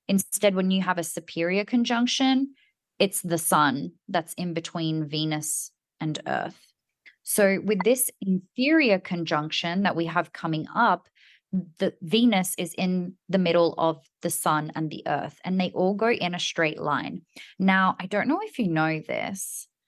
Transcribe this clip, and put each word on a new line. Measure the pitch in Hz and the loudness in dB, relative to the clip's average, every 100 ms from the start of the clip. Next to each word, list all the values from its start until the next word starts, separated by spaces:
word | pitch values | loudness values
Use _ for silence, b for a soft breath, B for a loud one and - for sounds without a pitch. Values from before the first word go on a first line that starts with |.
| - | 0
Instead, | 196 - - 208 190 | 0 0 2 2 4
when | 190 | 2
you | 190 | 2
have | 180 175 | 0 -2
a | |
superior | 165 170 165 165 170 196 208 | -4 -8 -8 -2 0 0 0
conjunction, | 247 240 240 240 - 262 262 277 b b b _ - | 0 2 2 0 2 2 2 0 b b b _ -2
it's | 196 - | 0 0
the | 175 165 | -2 -2
sun | - 165 143 143 170 - - | 2 4 4 2 -6 -12 -4
that's | 185 160 - | -4 -4 -6
in | 175 | -6
between | 170 165 170 160 156 147 | -6 -6 -4 -2 -2 -2
Venus | 151 156 151 151 - - _ _ - | -4 -4 -4 -4 -6 -8 _ _ -8
and | 156 151 - | -6 -4 -4
Earth. | 65 - - _ _ _ _ - B | -4 -4 -10 _ _ _ _ -20 B
So | - - 196 190 | -6 2 2 2
with | 196 208 | 0 0
this | 214 254 - - | 2 2 0 -4
inferior | 196 185 - - 269 320 254 190 | -2 -2 -2 -2 2 4 4 2
conjunction | - 175 165 151 151 - 170 180 | 0 -4 -2 -2 -2 -4 -2 0
that | 190 156 | 0 0
we | 165 | 0
have | 170 165 | 0 -2
coming | - 165 156 151 208 | -4 -4 -4 -2 2
up, | 233 175 _ _ b b _ 185 - - | 2 2 _ _ b b _ -6 -4 -4
the | 190 - | -4 -4
Venus | 165 226 240 196 185 - | -2 2 4 4 0 -4
is | 175 - | -6 -2
in | 185 185 175 - - | -2 0 -4 -10 -2
the | 190 | 2
middle | 170 170 165 - | 4 4 4 2
of | 165 156 _ _ | -2 -2 _ _
the | 170 | -6
sun | - 175 151 151 160 | -2 0 0 0 -4
and | 156 | -6
the | 156 - | -6 -4
earth, | 147 147 - | -4 -4 -10
and | 180 185 | -4 0
they | 185 | 0
all | - 185 | 0 0
go | 202 226 | 2 0
in | 233 180 175 | 0 -2 -4
a | |
straight | - - 156 156 | -4 0 -2 0
line. | 151 143 - 180 - B B B | -2 -2 -4 -10 -14 B B B
Now, | 190 190 190 - | 2 4 4 0
I | 185 | -4
don't | 208 226 | -2 0
know | 349 | -2
if | 427 - | -4 -4
you | 190 | 0
know | 160 156 156 | 2 0 -2
this, | - 55 - 196 - - - _ | -4 -6 -6 -8 -10 -12 -16 _